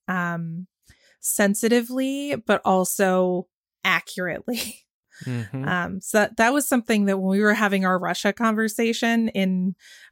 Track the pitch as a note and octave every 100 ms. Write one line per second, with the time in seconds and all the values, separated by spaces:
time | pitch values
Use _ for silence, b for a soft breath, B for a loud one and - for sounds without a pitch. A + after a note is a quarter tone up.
0 | - F#3 F3 E3+ E3 E3 F#3 _ b b
1 | b b - - G3+ G3+ A3+ A#3+ A#3 B3+
2 | C4 C#4 C#4+ C4 - G3+ - F#3+ F#3 -
3 | F#3+ F#3 F#3 F3+ - _ _ _ F#3 E3+
4 | - - F3+ D3 - A#3 G#3+ - _ _
5 | _ B B A#2+ A2 C3 C#3 F3+ E3+ F#3+
6 | - A3 G#3 A3+ A#3 C#4+ - B3+ - G#3+
7 | G3+ G3 F#3+ G3 G#3+ G#3 G#3 G3 F#3+ F#3
8 | F3 E3+ G#3 - A3+ G#3+ A3 G#3+ A3+ A3+
9 | A#3 A#3 A3+ G3 F#3+ F#3 F#3 - B B
10 | B